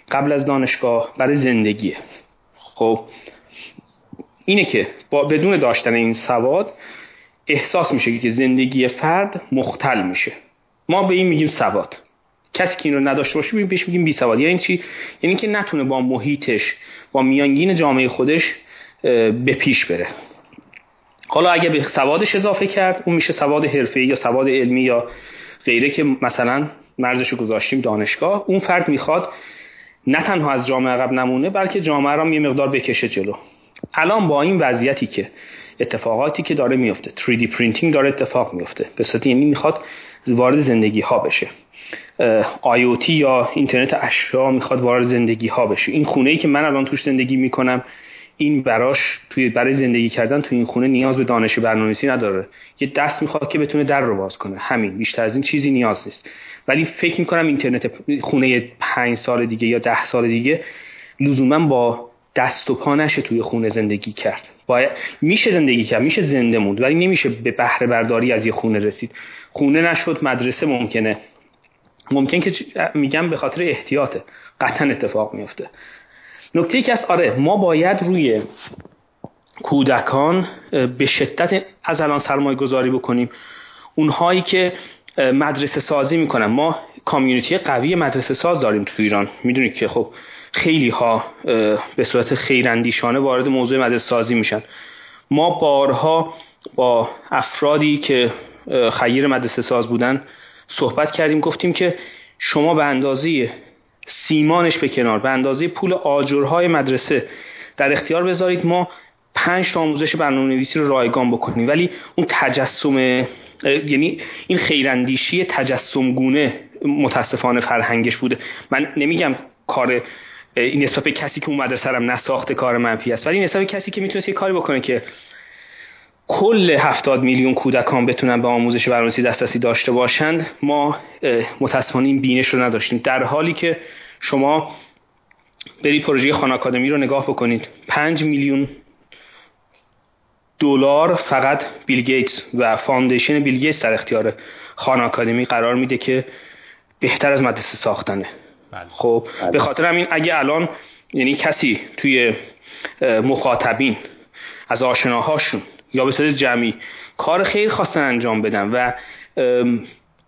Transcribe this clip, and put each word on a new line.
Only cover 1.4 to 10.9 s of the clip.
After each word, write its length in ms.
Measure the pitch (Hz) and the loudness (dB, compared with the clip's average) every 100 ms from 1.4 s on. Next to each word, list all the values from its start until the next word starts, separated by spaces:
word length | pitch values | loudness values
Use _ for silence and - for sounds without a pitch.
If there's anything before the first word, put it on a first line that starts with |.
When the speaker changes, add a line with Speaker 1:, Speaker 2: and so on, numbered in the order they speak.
| 131 117 104 104 110 - - - - _ _ _ | 2 2 2 0 -4 -6 -12 -20 -20 _ _ _
Speaker 1:
خب، 440 | - - 113 110 - - - - _ - - - - _ _ - - _ | -16 -2 0 0 -4 -20 -20 -20 _ -20 -20 -20 -20 _ _ -20 -20 _
اینه 200 | - 202 | 0 2
که 220 | - 113 92 - - | 2 0 -2 -6 -2
با، 140 | 143 | 0
بدون 320 | 147 156 180 185 | 2 2 2 4
داشتن 380 | 131 135 123 | 2 2 0
این 200 | 117 113 | 2 2
سواد 580 | 113 - 120 123 165 220 - - - - - _ _ - | 0 -2 0 2 0 -2 -8 -20 -20 -20 -20 _ _ -2
احساس 420 | 143 - 180 165 | -2 0 0 0
می‌شه 260 | 139 - 117 | 0 0 0
که 120 | 120 | 0
زندگی 580 | 117 131 127 131 131 123 | 2 2 2 2 2 0
فرد 540 | 123 156 175 202 196 - | 0 0 0 0 -6 -4
مختل 500 | 131 123 - 139 117 | -2 -2 -2 -2 0
می‌شه. 300 | 92 92 - - - _ _ _ | -2 -4 -6 -8 -18 _ _ _
ما 140 | - | -2